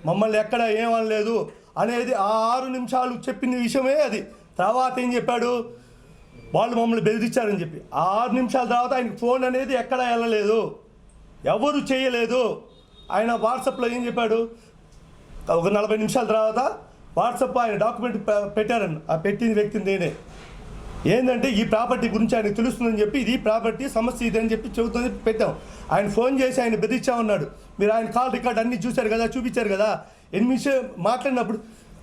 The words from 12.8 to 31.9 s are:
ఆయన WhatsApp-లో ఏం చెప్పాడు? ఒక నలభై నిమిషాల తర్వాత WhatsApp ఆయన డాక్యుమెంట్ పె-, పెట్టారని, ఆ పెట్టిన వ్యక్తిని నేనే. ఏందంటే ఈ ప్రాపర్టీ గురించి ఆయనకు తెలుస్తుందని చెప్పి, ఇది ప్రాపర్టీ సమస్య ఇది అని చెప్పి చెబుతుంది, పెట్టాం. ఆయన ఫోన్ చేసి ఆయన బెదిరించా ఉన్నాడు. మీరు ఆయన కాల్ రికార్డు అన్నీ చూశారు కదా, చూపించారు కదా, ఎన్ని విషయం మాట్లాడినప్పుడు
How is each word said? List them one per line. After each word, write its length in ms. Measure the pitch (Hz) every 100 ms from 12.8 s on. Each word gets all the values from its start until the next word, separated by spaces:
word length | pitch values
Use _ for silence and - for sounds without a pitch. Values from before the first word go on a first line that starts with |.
| - - -
ఆయన 200 | 190 233
WhatsApp-లో 560 | 233 220 254 262 254 240
ఏం 180 | 247 240
చెప్పాడు? 420 | 240 226 226 226 - - - - - - - - - -
ఒక 180 | 165 175
నలభై 280 | 208 208 214
నిమిషాల 280 | 214 254
తర్వాత 520 | 220 220 220 220 294 427 - - - -
WhatsApp 400 | 220 233 262 247
ఆయన 180 | 233 190
డాక్యుమెంట్ 520 | 220 226 240 208 -
పె-, 200 | 208 202 214
పెట్టారని, 400 | 214 233 190 156 -
ఆ 60 | 160
పెట్టిన 360 | 190 208 233
వ్యక్తిని 320 | 208 208 214
నేనే. 280 | 190 196 165 - - - - - - - - - -
ఏందంటే 440 | 226 254 240 269
ఈ 140 | 208
ప్రాపర్టీ 440 | 170 220 233 247 226
గురించి 280 | 208 226 233
ఆయనకు 160 | 214
తెలుస్తుందని 480 | 208 240 - 233 214
చెప్పి, 200 | 208 277
ఇది 160 | 214 254
ప్రాపర్టీ 520 | 214 220 226 214 269
సమస్య 380 | 226 233 247 233
ఇది 120 | 214
అని 140 | 226
చెప్పి 160 | 220 226
చెబుతుంది, 400 | - 233 233 247
పెట్టాం. 480 | - 226 220 190 - - - -
ఆయన 160 | 165 202
ఫోన్ 320 | 214 247 269
చేసి 200 | 262 254
ఆయన 140 | 233 220
బెదిరించా 380 | 208 254 -
ఉన్నాడు. 320 | 233 220 196 139 - - -
మీరు 120 | 202
ఆయన 140 | 226 220
కాల్ 260 | 233 254
రికార్డు 280 | 247 247 226
అన్నీ 160 | 226 240
చూశారు 320 | 233 262 220
కదా, 160 | 226
చూపించారు 440 | 226 254 240 240 220
కదా, 320 | 196 214 185 - - -
ఎన్ని 160 | 185 240
విషయం 380 | 262 285 269 240 -
మాట్లాడినప్పుడు 600 | 190 240 277 254 220 220 - - -